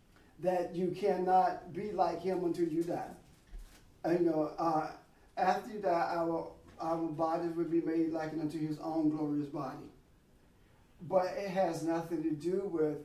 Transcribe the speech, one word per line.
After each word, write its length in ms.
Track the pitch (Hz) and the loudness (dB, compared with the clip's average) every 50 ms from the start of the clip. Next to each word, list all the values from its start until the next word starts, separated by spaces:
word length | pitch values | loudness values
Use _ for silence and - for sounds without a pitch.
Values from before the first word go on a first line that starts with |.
| _ - - - - - - - | _ -20 -20 -20 -20 -20 -14 -2
that 360 | 156 185 180 180 175 - 180 | 0 2 2 2 0 -2 -2
you 120 | 170 185 175 151 - | -2 -2 -2 -2 0
cannot 720 | 202 196 185 180 180 180 185 185 185 175 - - - 180 | 2 2 2 2 4 6 6 6 6 6 2 -2 -6 -10
be 200 | 147 170 208 208 175 | -8 -6 -6 -4 0
like 280 | 175 180 170 170 - | 2 2 2 2 0
him 220 | - 185 185 175 180 | -2 -2 0 0 0
until 240 | 170 160 - 170 160 | 0 0 0 0 0
you 160 | 151 170 170 | 2 0 0
die. 240 | 175 - - - - - - - - - - - - - - - - - - - - - - - | 0 -2 -4 -4 -8 -12 -16 -20 -20 -20 -20 -20 -16 -16 -16 -16 -16 -20 -20 -20 -20 -18 -6 0
And, 160 | 160 170 180 | 0 2 4
you 60 | 170 165 | 4 2
know, 200 | 156 156 151 151 - - | 2 2 0 0 -2 -2
uh, 320 | 160 165 156 151 - - - - - - _ _ - - _ - | 0 2 2 2 0 -2 -6 -12 -18 -20 _ _ -20 -10 _ 2
after 340 | 190 185 190 196 - - | 2 2 2 2 -2 -6
you 80 | 208 202 | -8 -2
die, 320 | 185 190 170 170 170 175 175 | 0 2 2 2 2 0 0
our, 320 | 170 170 165 165 165 165 165 - - - - - - | 0 0 0 0 -2 -4 -6 -12 -16 -20 -20 -14 -8
our 160 | 170 165 165 165 | -4 -2 -2 0
bodies 580 | 165 160 151 151 165 160 165 170 170 170 165 | -2 -2 -2 0 0 0 0 0 -2 -2 -2
will 100 | 165 165 | -2 -2
be 160 | 156 165 165 | 2 2 2
made 300 | 156 156 160 165 165 156 | 2 2 2 2 2 0
like 220 | 156 160 156 156 151 | 0 -2 -4 -4 -4
unto 240 | 156 156 151 160 160 | -4 -4 -4 -2 -2
his 180 | 151 156 151 147 | -2 -4 -4 -4
own 300 | - 160 160 160 156 151 | -4 -4 -2 2 2 2
glorious 380 | 151 156 156 147 147 147 143 139 | 2 0 -2 -2 -2 -2 -4 -4
body. 300 | - 151 135 131 135 - - - - - - _ - - _ _ - _ - _ _ _ - - - - - _ - - 185 147 | -6 -6 -6 -6 -8 -10 -14 -18 -20 -20 -20 _ -20 -20 _ _ -20 _ -20 _ _ _ -20 -20 -20 -20 -20 _ -20 -16 -8 2
But 180 | 185 190 175 180 190 202 | 2 2 4 2 0 -4
it 120 | 202 196 | -4 -2
has 340 | 175 190 190 170 165 147 151 | 0 2 2 2 0 -2 -2
nothing 380 | 165 165 170 165 - 175 156 156 | 0 0 0 -2 -2 -4 -2 -2
to 80 | 160 | -2
do 380 | 156 143 165 170 190 196 196 196 | -2 -2 -2 -2 0 0 0 -2
with, 260 | 165 160 156 151 147 143 | 0 2 2 2 0 -2